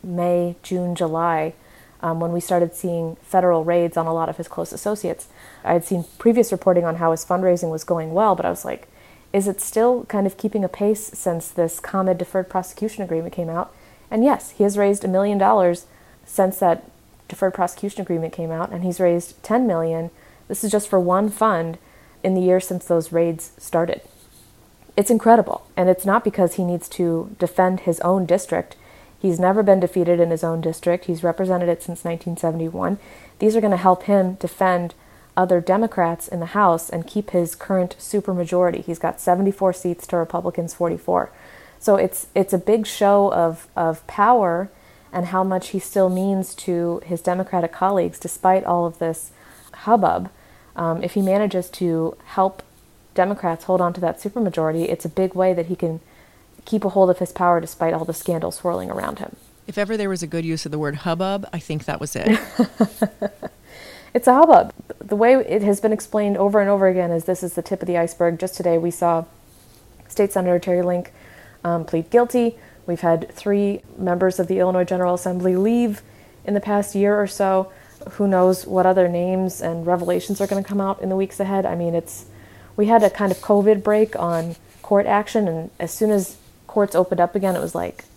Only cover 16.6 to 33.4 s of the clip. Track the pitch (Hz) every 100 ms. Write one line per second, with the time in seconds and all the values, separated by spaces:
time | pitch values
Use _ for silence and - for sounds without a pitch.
16.6 | 180 165 - _ _ _ - - 190 185
17.6 | 180 - 202 202 185 165 160 - 165 160
18.6 | 170 180 180 175 180 170 - - - 226
19.6 | 247 170 165 165 170 - - - - 202
20.6 | 214 208 208 190 180 180 214 208 220 175
21.6 | 165 165 _ - - - 185 185 185 185
22.6 | - 180 - 170 160 165 170 160 - -
23.6 | - 170 170 - - _ - - - _
24.6 | _ _ - - 202 226 226 226 - -
25.6 | - - 180 180 196 220 220 202 175 -
26.6 | 180 175 - - 175 165 190 - 175 -
27.6 | 185 185 - 165 170 190 175 185 - 165
28.6 | - - - - - - 190 170 180 202
29.6 | 202 190 175 185 170 175 170 165 165 165
30.6 | 160 160 180 175 - 160 175 165 185 180
31.6 | 175 170 - 170 170 170 - 170 165 165
32.6 | 165 175 180 202 - - - _